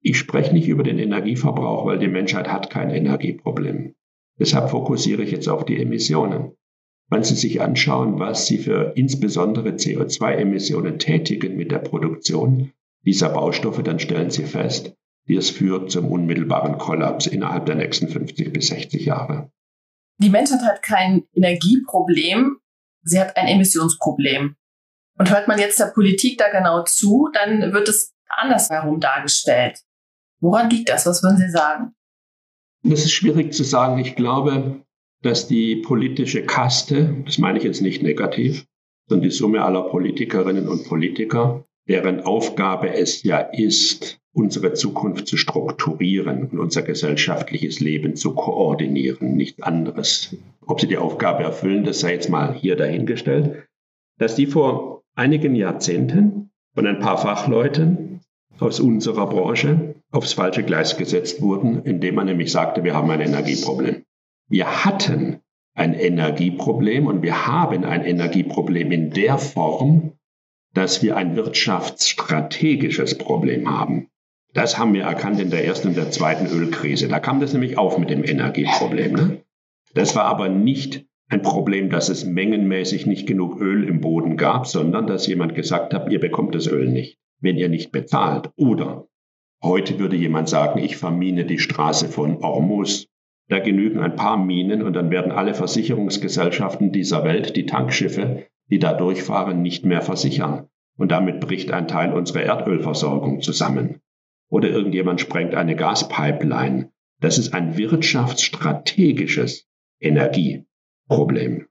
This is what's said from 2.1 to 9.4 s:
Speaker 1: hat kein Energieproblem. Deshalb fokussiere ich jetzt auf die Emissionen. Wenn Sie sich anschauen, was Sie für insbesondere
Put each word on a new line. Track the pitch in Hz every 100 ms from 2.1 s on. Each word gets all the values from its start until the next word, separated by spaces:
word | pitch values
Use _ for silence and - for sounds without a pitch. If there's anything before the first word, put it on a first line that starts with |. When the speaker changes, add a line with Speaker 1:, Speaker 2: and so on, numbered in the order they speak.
| 92 95 92 -
Speaker 1:
hat | - -
kein | - -
Energieproblem. | 147 160 - - - - - - - - - _ _ _ _
Deshalb | - 139 127
fokussiere | 123 127 127 - 104
ich | 107
jetzt | 90 -
auf | 104
die | - 117
Emissionen. | - 117 - 156 - - - - _ _ _ _ _
Wenn | 107
Sie | 113
sich | - 117 -
anschauen, | - 127 - - - 101
was | 95 - -
Sie | 113
für | - 147 - -
insbesondere | 131 - 107 87